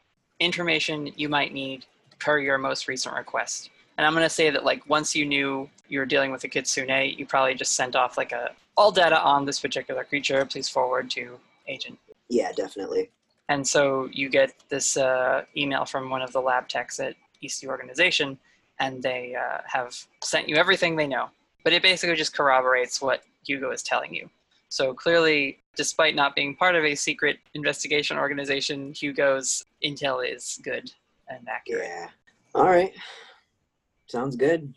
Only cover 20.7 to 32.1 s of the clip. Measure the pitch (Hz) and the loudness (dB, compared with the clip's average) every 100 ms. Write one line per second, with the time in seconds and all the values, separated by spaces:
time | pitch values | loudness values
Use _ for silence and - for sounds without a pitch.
20.7 | 180 175 160 147 127 117 _ _ _ 165 | 4 2 2 0 0 -4 _ _ _ 0
21.7 | 170 190 180 175 165 147 - 143 131 127 | 4 4 4 2 0 0 2 4 6 6
22.7 | 127 123 - 135 127 - _ - 139 131 | 2 2 -2 -2 -2 -4 _ -8 -6 -4
23.7 | 123 - 123 131 170 - _ _ _ _ | -6 -4 -4 -4 -10 -14 _ _ _ _
24.7 | - 135 127 170 170 160 151 139 - _ | -2 -2 0 2 4 6 4 0 -6 _
25.7 | - 143 - 160 151 139 - 143 139 185 | -6 -4 2 2 4 2 2 -4 2 2
26.7 | 175 151 147 - 147 147 139 _ 151 147 | 4 2 0 -4 0 -2 -2 _ -6 -4
27.7 | 147 135 147 143 151 143 143 139 139 135 | -4 -2 -2 0 -2 -2 -2 -4 -2 -2
28.7 | 143 139 151 147 139 143 135 131 - - | -6 -8 -8 -6 0 2 2 0 -4 -6
29.7 | _ 151 139 143 131 127 123 - - - | _ -6 -4 -4 -2 -4 -6 -10 -10 -8
30.7 | 123 123 - _ _ - 127 120 113 - | -8 -10 -18 _ _ -18 -16 -10 -10 -6
31.7 | 156 - - - | -6 -6 -10 -14